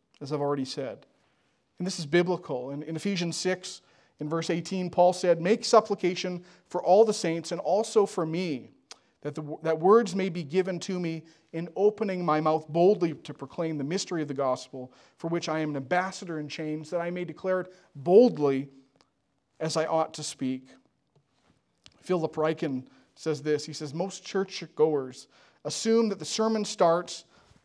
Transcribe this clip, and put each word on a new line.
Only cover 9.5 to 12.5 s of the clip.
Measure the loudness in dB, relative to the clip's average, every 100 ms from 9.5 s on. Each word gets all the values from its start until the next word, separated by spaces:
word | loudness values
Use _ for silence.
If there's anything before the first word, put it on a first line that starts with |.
| -6
that | -2 2
words | 6 8 6 0
may | -2
be | -4
given | -2 0 0 -4
to | -6 -4
me | -4 -6 -10 _ _
in | -10 -8 0
opening | 2 2 -2 -2 0
my | 2
mouth | 2